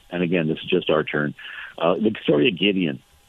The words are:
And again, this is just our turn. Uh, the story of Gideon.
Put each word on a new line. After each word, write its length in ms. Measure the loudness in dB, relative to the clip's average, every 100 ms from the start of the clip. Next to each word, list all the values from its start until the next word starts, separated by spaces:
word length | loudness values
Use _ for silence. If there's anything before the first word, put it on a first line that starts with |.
| _
And 120 | -4
again, 260 | 0 0 0
this 100 | -2
is 120 | 0
just 180 | 0 2
our 160 | 2
turn. 300 | 2 -2 -2 -4 -14 -16 -16 -2
Uh, 200 | 0 2
the 180 | 0 0
story 260 | 2 4 2
of 100 | 2
Gideon. 440 | 0 2 -2 -4 -12 _